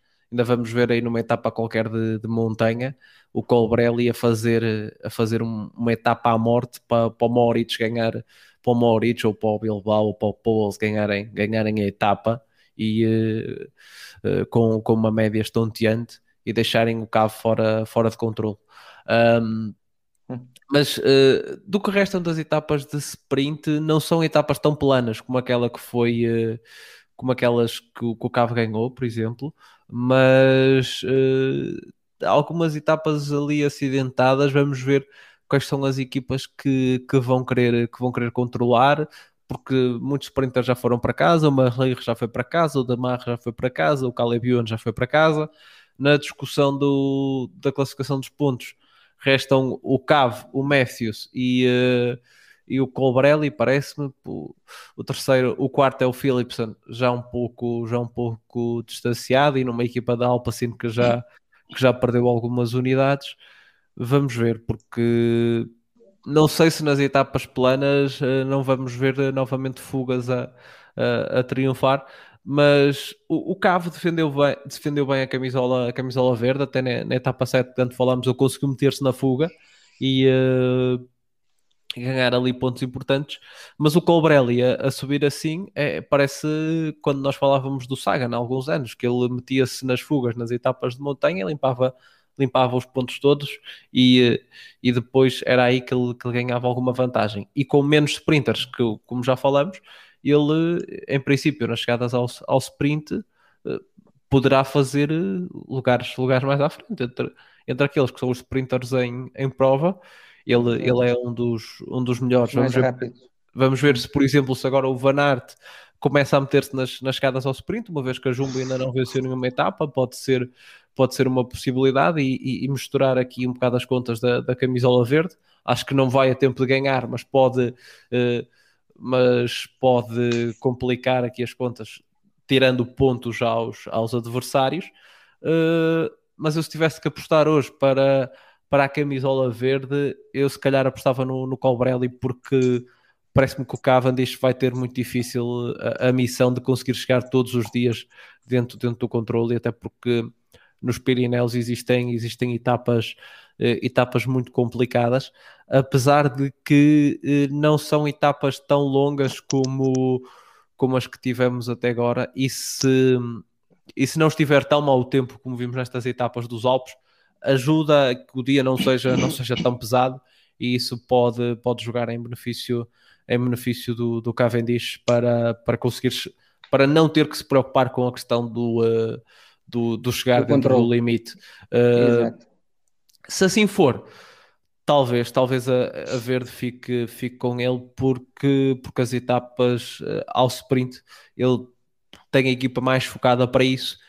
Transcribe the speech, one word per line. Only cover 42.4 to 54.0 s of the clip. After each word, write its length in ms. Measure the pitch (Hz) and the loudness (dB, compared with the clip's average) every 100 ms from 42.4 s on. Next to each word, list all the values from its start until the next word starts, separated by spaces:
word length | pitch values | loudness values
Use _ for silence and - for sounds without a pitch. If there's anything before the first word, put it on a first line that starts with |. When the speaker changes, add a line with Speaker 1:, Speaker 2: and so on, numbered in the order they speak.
Speaker 1:
casa, 360 | 120 165 160 139 | -4 0 0 0
o 40 | |
Damar 400 | 120 120 127 123 - | -2 -2 -2 -4 -4
já 120 | 120 | -6
foi 140 | - | -8
para 160 | 117 127 | -6 -6
casa, 380 | 127 156 143 127 | 0 0 0 -2
o 40 | |
Caleb 380 | 120 120 117 120 | -2 -2 0 0
Ewan 160 | 123 113 | 0 0
já 120 | 113 | -4
foi 140 | - | -6
para 160 | - 127 | -4 -2
casa. 420 | 151 160 156 151 _ - - _ - | 2 2 2 -4 _ -20 -20 _ -2
Na 200 | 139 147 | 2 2
discussão 600 | - - 135 - 139 139 | 0 -12 -6 0 0 2
do, 720 | 143 139 139 135 139 135 123 - | 0 2 0 -2 -2 -4 -6 -6
da 160 | 139 | -4
classificação 480 | 135 135 - 135 135 | -2 -4 -6 -6 -6
dos 100 | 131 | -6
pontos, 460 | - 143 123 - - _ _ _ _ | -2 0 0 -8 -20 _ _ _ _
restam 600 | - 135 - 135 131 - | 2 2 4 2 2 -4
o 160 | - 135 | -2 -2
Cav, 480 | - 147 127 - - | 4 4 4 0 -8
o 80 | 135 | -6
Matthews 680 | 139 143 123 - 113 107 - | 0 2 2 -2 -8 -8 -12
e, 320 | - 127 127 127 | -4 0 2 2
eh, 520 | 123 127 123 123 123 _ _ _ _ - | 2 2 2 0 -4 _ _ _ _ -6
e 120 | 131 | -4
o 60 | 131 | -2
Colbrelli, 640 | - 135 123 139 151 147 | 0 2 4 4 4 0
parece-me. 640 | - 139 139 139 - | 0 0 0 -2 -8